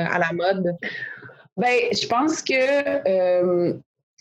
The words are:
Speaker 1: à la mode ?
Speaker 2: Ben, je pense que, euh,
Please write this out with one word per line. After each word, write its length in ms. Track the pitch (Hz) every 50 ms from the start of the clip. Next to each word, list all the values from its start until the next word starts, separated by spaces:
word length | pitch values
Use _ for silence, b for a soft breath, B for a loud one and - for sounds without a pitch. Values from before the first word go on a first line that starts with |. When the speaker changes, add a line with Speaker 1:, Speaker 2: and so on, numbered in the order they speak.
| 165 -
Speaker 1:
à 80 | - 180
la 160 | 175 165 170
mode ? 420 | 175 175 185 196 190 180 175 175 170 B B B B B B B B B B B B B B _ 185
Speaker 2:
Ben, 200 | 226 247 247 240 240 -
je 160 | - - - -
pense 340 | 226 240 285 311 320 -
que, 640 | - - 262 262 262 269 285 285 285 285 285 285 - -
euh, 680 | 190 185 185 180 180 180 180 180 180 175 175 170 - - - _ _ _ _ _ _ _